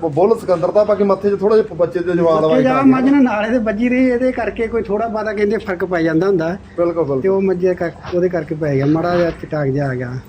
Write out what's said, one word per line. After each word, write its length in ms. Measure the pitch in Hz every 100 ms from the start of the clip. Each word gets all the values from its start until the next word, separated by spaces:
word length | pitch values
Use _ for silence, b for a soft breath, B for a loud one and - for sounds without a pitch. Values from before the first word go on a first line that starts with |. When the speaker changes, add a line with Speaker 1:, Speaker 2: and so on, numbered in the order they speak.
Speaker 1:
ਬੁੱਲ 380 | 165 143 202 226
ਸਿਕੰਦਰ 320 | 185 175 175
ਦਾ, 120 | 202
ਬਾਕੀ 200 | 208 202
ਮੱਥੇ 260 | 202 190 202
'ਚ 100 | 202
ਥੋੜ੍ਹਾ 180 | 196 220
ਜਿਹਾ 180 | 214 165
ਬੱਚੇ 240 | 170 180
ਦੇ 140 | 170
ਜਵਾਲ 220 | 170 170 156
Speaker 2:
ਬੱਚੇ 120 | 156
Speaker 1:
ਵਾਲੇ 160 | 254
Speaker 2:
ਜਾਂ 120 | 262 262
Speaker 1:
ਦਾਗ 100 | 269
Speaker 2:
ਮੱਝ 200 | 262 254
Speaker 1:
ਨੇ। 60 |
Speaker 2:
ਨੇ 120 | 285
ਨਾਲੇ 260 | 247 214 220
ਤੇ 80 | 247
ਵੱਜੀ 320 | 220 208 240
ਰਹੀ, 200 | 254 262
ਇਹਦੇ 220 | 240 254
ਕਰਕੇ 360 | 247 214 202 226
ਕੋਈ 140 | 226
ਥੋੜ੍ਹਾ 260 | 190 208 226
ਬਹੁਤਾ 260 | 214 214
ਕਹਿੰਦੇ 240 | 208 202 214
ਫਰਕ 280 | 208 180 185
ਪੈ 160 | 180
ਜਾਂਦਾ 260 | 165 160 190
ਹੁੰਦਾ। 220 | 190 160
Speaker 1:
ਬਿਲਕੁਲ, 440 | 180 - - 170
ਬਿਲਕੁਲ। 280 | 170 143 135
Speaker 2:
ਤੇ 60 | 190
ਉਹ 140 | 196
ਮੱਝੇ 320 | 190 180 185
ਕਰ-, 420 | 175 170 - - 180
ਉਹਦੇ 140 | 180
ਕਰਕੇ 260 | 175 151 156
ਪੈ 200 | 156 135
ਗਿਆ, 100 | 143
ਮਾੜਾ 320 | 160 175 175
ਜਿਹਾ 120 | 170
ਚਟਾਕ 380 | 165 151 151 139
ਜਿਹਾ 220 | 135 139
ਆ 60 | 127
ਗਿਆ। 240 | 123 127